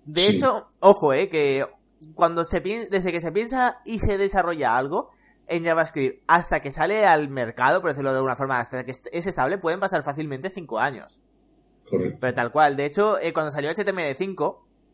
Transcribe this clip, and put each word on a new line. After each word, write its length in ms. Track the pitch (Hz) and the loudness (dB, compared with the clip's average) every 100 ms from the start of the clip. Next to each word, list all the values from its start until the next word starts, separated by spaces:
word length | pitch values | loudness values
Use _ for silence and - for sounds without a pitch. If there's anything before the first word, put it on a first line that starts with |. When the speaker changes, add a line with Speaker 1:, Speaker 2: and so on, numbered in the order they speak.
Speaker 1:
De 180 | 147 160 202 | -6 0 2
Speaker 2:
Sí. 100 | 196 | 4
Speaker 1:
hecho, 320 | 254 214 - - | 2 0 -6 4
ojo, 320 | 190 196 151 | 6 8 4
eh, 160 | 139 196 | 2 0
que 380 | 156 143 135 - - _ - - | 0 2 0 -4 -10 _ -20 -10
cuando 300 | - 170 170 | 2 2 2
se 160 | 165 180 | 0 -2
pien-, 260 | 185 233 220 | -2 -6 -2
desde 220 | 190 180 | -2 -2
que 80 | 170 | -4
se 120 | 165 | -2
piensa 480 | 190 233 262 247 - | -2 -2 0 0 -2
y 140 | - 214 | -8 -2
se 180 | 208 196 | 0 2
desarrolla 580 | 196 196 170 160 123 123 | 0 2 0 0 2 2
algo 340 | 139 196 - _ _ _ - | 0 -4 -6 _ _ _ -6
en 160 | 165 | -2
JavaScript 580 | 165 165 160 147 131 - - | 0 0 0 0 -4 -2 2
hasta 340 | 170 - 156 | 2 2 -2
que 120 | 139 | -4
sale 340 | 143 170 214 196 | -2 0 4 4
al 220 | 156 143 | 4 2
mercado, 520 | 135 113 123 131 180 | -4 -4 0 2 2
por 100 | 175 | 0
decirlo 200 | 139 139 | -2 0
de 60 | 131 | 0
alguna 200 | 135 123 | 0 -2
forma, 220 | 135 123 | -2 -2
hasta 260 | 117 127 | -4 -8
que 60 | 127 | -8
est-, 180 | - - | -10 -8
es 140 | 170 180 | -6 -4
estable, 320 | 151 135 190 | 0 0 0
pueden 220 | 165 185 | -2 -2
pasar 220 | 190 170 | -2 -2
fácilmente 480 | 147 143 156 135 185 | -2 -6 -6 -6 -8
cinco 280 | 190 151 110 | -10 -8 -2
años. 440 | 139 110 - - _ _ _ _ _ _ - | -2 -4 -16 -20 _ _ _ _ _ _ -4
Speaker 2:
Correcto. 300 | 92 92 - | -2 -2 -4
Speaker 1:
Pero 140 | 127 | -4
tal 160 | 120 120 | -2 0
cual. 260 | 151 147 139 | 4 2 2
De 80 | |
hecho, 340 | 143 196 214 202 | -2 0 0 0
eh, 120 | 165 | -2
cuando 200 | 160 151 | -4 -4
salió 180 | 147 147 | -4 -4
H 140 | 185 | -2
T 60 | 196 | -2
M 140 | 185 | -2
L 100 | 151 | -2
cinco, 520 | 131 196 180 160 - _ _ _ | -4 -4 -2 -4 -4 _ _ _